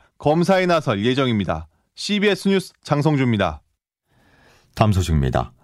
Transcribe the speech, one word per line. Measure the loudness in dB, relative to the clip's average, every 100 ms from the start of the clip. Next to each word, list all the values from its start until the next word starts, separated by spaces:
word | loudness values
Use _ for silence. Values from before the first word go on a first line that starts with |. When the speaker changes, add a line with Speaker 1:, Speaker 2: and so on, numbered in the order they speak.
| -8 _
Speaker 1:
검사에 | 0 2 4 2 2
나설 | 0 0 0
예정입니다. | 0 0 0 0 -2 -6 -10 _ _ -12
씨비에스 | -4 0 0 0 0
뉴스 | 0 -2 _
장성주입니다. | -4 -2 0 0 0 0 -2 -4 _ _ _ _ _ _ _ _ _ _ _
Speaker 2:
다음 | -2 0
소식입니다. | 0 0 0 0 -2 -4 -12